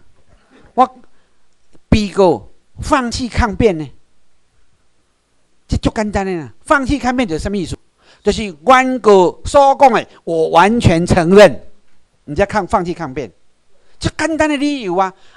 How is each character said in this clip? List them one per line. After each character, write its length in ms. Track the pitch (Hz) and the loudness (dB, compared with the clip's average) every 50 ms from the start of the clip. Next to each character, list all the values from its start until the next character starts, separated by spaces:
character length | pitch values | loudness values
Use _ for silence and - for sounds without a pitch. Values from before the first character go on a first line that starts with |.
| - - - _ - - - _ _ _ _ _ _ - - | -20 -20 -20 _ -20 -20 -20 _ _ _ _ _ _ -6 0
我 200 | - 254 - - 254 - - - - _ _ _ _ - - _ _ _ - - - - - | 0 0 0 -2 -10 -20 -20 -20 -20 _ _ _ _ -20 -20 _ _ _ -20 -20 -10 -4 0
被 220 | - 220 208 190 | 0 0 0 -2
告 360 | 160 196 196 175 143 104 - - - - _ _ - - - | 0 2 2 2 2 0 -6 -16 -20 -20 _ _ -18 -12 -6
放 280 | - 302 277 247 233 | -2 -2 -2 -2 -2
弃 200 | - - 262 226 | -6 -8 -8 -6
抗 260 | - - 240 220 190 | -4 -2 -2 -2 0
辩 220 | - 254 214 175 156 | 0 0 0 0 -2
呢， 100 | 151 131 - - - _ _ - - - - _ _ _ _ _ _ _ _ _ _ _ _ _ _ _ _ _ _ _ _ _ _ _ _ _ _ | -8 -12 -14 -20 -20 _ _ -20 -20 -20 -20 _ _ _ _ _ _ _ _ _ _ _ _ _ _ _ _ _ _ _ _ _ _ _ _ _ _
这 120 | - - - | -6 -4 -2
足 120 | - 277 - | -2 -4 -4
简 180 | 233 214 208 185 | -4 -6 -4 -4
单 120 | 208 196 | -4 -4
的 80 | 190 185 | -4 -6
啦。 160 | 165 143 117 - - | -6 -8 -12 -16 -10
放 260 | - - 311 285 269 | -4 0 0 0 0
弃 100 | 220 285 269 | -2 -4 -4
抗 180 | - 247 247 | -2 -4 -2
辩 120 | 254 254 185 | -2 -4 -4
就 80 | 160 | -4
是 60 | 147 - | -6 -6
什 80 | 196 | -6
么 60 | 202 | -6
意 100 | 208 165 | -6 -6
思？ 100 | 117 131 - _ _ _ _ _ _ _ _ - | -8 -10 -14 _ _ _ _ _ _ _ _ -4
就 80 | 208 | -4
是 140 | 190 196 226 | -2 -2 -4
原 560 | 202 165 143 156 240 254 254 262 262 262 247 | -10 -10 -4 2 2 4 4 4 0 -2 -2
告 400 | 185 214 202 190 180 160 - - - | 2 4 4 6 4 2 0 -4 -6
所 320 | - - 285 277 277 269 - | 0 2 4 4 4 4 4
讲 140 | 285 262 220 | 4 4 4
的， 140 | 175 120 - - - - | 2 -4 -6 -12 -16 -10
我 260 | - 165 160 160 160 | -6 -4 -2 -2 2
完 300 | 160 165 180 202 233 240 | 2 4 4 4 2 2
全 240 | - - 170 165 175 | 2 2 2 2 0
承 300 | - - 190 165 165 196 | 0 0 0 2 4 6
认。 340 | 202 208 165 120 - - - - - _ - - - - _ _ _ _ | 8 6 6 4 0 -12 -18 -20 -20 _ -20 -20 -20 -20 _ _ _ _
你 100 | - 147 | -8 -4
再 120 | 151 202 | -4 -4
抗， 200 | 196 - 214 180 | -2 -2 -6 -4
放 180 | 165 - 202 175 | -2 -2 -2 -2
弃 100 | 175 165 | -4 -8
抗 180 | - 165 139 131 | -8 -10 -12 -10
辩， 180 | 151 127 98 - _ _ - _ _ _ _ - - _ - - - | -10 -12 -12 -14 _ _ -20 _ _ _ _ -20 -20 _ -20 -14 -8
这 100 | - - | -8 -8
简 260 | - - 311 311 320 | -6 -4 -6 -4 -2
单 120 | 294 311 302 | -2 -2 -2
的 80 | 302 | -2
理 260 | 269 277 294 285 269 226 | -2 -4 -4 -4 -6 -6
由 140 | 185 175 | -6 -2
啊！ 160 | 185 190 185 180 _ - - - | -2 -2 -4 -6 _ -20 -20 -20